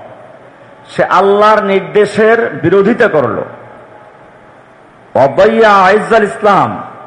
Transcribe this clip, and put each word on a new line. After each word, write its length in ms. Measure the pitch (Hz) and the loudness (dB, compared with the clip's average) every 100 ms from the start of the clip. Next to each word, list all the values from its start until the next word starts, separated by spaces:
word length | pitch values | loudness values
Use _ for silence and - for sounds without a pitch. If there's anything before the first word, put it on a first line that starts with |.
| - - - - - - - - - - | -20 -20 -20 -20 -20 -20 -20 -20 -10 -6
সে 80 | |
আল্লাহর 600 | - 175 196 202 214 214 | -2 0 2 2 2 2
নির্দেশের 960 | 196 196 165 202 202 - 220 226 127 143 | 0 -2 -2 -2 0 0 0 0 -2 -4
বিরোধিতা 440 | 156 196 196 226 214 | 0 2 2 0 0
করল। 300 | 151 123 92 - - - - - - - - - - - - - - - - - 107 | 0 -2 -4 -10 -14 -20 -20 -20 -20 -20 -20 -20 -20 -20 -20 -20 -20 -20 -20 -6 -2
ওয়া 120 | 135 | 0
দাইয়া 640 | - 202 226 220 196 185 | 2 2 2 2 4 2
ইজ্জাল 320 | 208 175 226 | 0 0 0
ইসলাম, 600 | 202 - 208 185 120 90 - - | 0 -2 0 2 0 -4 -14 -18